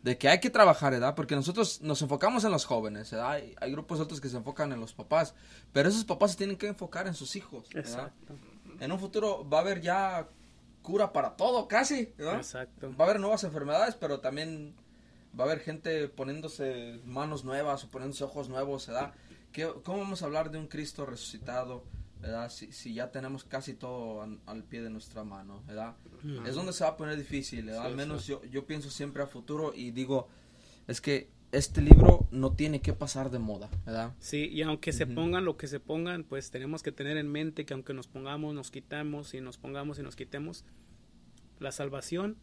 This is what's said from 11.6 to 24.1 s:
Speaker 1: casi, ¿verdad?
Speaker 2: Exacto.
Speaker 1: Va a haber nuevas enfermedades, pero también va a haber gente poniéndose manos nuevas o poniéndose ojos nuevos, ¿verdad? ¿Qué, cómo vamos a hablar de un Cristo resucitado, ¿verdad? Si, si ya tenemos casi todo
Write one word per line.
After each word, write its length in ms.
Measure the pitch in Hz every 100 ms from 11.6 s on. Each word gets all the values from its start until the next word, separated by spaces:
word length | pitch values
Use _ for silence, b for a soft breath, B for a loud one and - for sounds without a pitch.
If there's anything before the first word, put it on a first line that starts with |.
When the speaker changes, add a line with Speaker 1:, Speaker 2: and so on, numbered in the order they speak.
| 185
Speaker 1:
casi, 460 | 220 269 277 220 -
¿verdad? 200 | 151 214
Speaker 2:
Exacto. 540 | - 127 127 - 135 135
Speaker 1:
Va 60 | 170
a 40 |
haber 100 | 208
nuevas 220 | 196 214
enfermedades, 500 | 185 151 143 160 233
pero 280 | - 156 139
también 520 | 135 143 160 156 147 - B B B B B -
va 40 |
a 40 | 135
haber 120 | 156
gente 480 | 160 156 165 156 143
poniéndose 920 | - 135 151 156 - 135 123 117 117 123
manos 380 | 127 151 147 127
nuevas 380 | 139 147 139
o 60 | -
poniéndose 340 | 131 135 139
ojos 260 | 139 143 127
nuevos, 380 | 131 139 135 127
¿verdad? 260 | 120 139 B B B B
¿Qué, 160 | - 160 -
cómo 160 | - 196
vamos 220 | 196 180
a 40 | 151
hablar 260 | 156 160
de 80 | 156
un 80 | 151
Cristo 380 | 147 147 - 139
resucitado, 800 | 120 - 113 - 123 127 123 - B B -
¿verdad? 280 | - 113 117
Si, 200 | - -
si 200 | - 120
ya 180 | 113 -
tenemos 320 | 139 131 135
casi 300 | - 135 135
todo 480 | 117 123 127 113